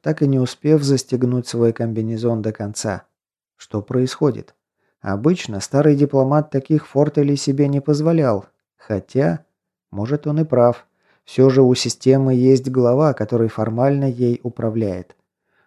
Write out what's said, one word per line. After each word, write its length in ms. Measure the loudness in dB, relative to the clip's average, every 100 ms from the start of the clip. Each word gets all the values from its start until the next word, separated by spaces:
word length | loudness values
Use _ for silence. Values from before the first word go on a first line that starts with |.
так 220 | -6 -2
и 40 | 0
не 120 | 0
успев 420 | -2 -2 0 2
застегнуть 680 | 2 0 -2 -2 0 -2 -4
свой 240 | 0 0
комбинезон 680 | 0 -4 -4 -4 -4 -2 -2
до 100 | -4
конца. 520 | -6 -10 -8 -6 -8 -10 _ _ _ _ _
Что 280 | -10 -8
происходит? 720 | -4 -2 -2 -2 -2 -2 -10 _ _ _ _ _
Обычно 600 | -8 -2 0 -2 -4 -10
старый 360 | -4 0 2 2
дипломат 540 | 2 0 2 0 -2
таких 380 | -4 -2 -4 -2
фортелей 480 | -2 0 0 0 -2
себе 320 | -2 0 0
не 140 | 0
позволял. 680 | 0 0 0 0 0 -2 -6 _ _ _
Хотя, 680 | -6 -6 -4 -2 -2 -2 _ _ _ _ _
может, 340 | -8 -4 -4 -2
он 140 | -2
и 40 |
прав. 440 | 0 2 2 2 _ _ _ _ -6
Все 240 | 2 4
же 120 | 6
у 120 | 4
системы 600 | 4 -2 -2 2 2 2
есть 360 | 2 4 4 2
глава, 440 | 0 2 2 2
который 340 | 0 -2 0 0
формально 580 | -2 -4 0 0 0 -2
ей 360 | -2 -2 -2
управляет. 720 | -6 -6 -4 -2 -4 -4 -10 _ _ _ _ _